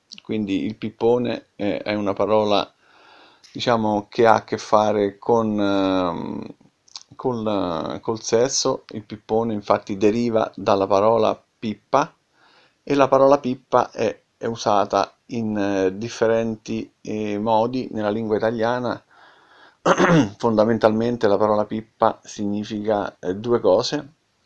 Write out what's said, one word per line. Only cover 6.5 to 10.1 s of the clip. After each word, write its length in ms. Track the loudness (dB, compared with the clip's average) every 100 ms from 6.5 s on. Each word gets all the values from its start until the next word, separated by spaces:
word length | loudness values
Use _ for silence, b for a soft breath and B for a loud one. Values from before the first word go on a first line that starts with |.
| -16 _ _ _ -20 -20 -8
col, 840 | -6 -4 -2 -2 -2 -4 -6 -6
col 200 | -6 -6
sesso. 640 | 0 2 2 0 -2 -4 -8
Il 140 | -16
pippone 500 | -14 -14 -4 -2 -2
infatti 440 | -4 -2 -2 -2 0
deriva 540 | 2